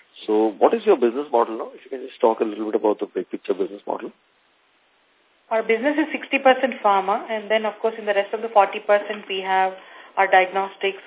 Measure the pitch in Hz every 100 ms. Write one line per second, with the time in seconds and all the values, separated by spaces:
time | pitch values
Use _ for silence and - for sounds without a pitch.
0 | _ - - 107 110 95 139 226 208 151
1 | 120 127 147 117 113 110 240 262 - 131
2 | 131 - 113 113 113 104 107 107 107 101
3 | 101 95 - 101 - 92 90 101 - 107
4 | - - _ _ _ _ _ _ _ _
5 | _ _ _ _ - 226 220 220 285 302
6 | 302 240 - 277 269 262 254 226 208 196
7 | 190 220 - 220 202 220 214 - 220 226
8 | 208 196 202 220 226 208 196 208 - 208
9 | 208 214 196 190 190 190 190 190 - -
10 | - - 190 190 185 190 196 - 196 196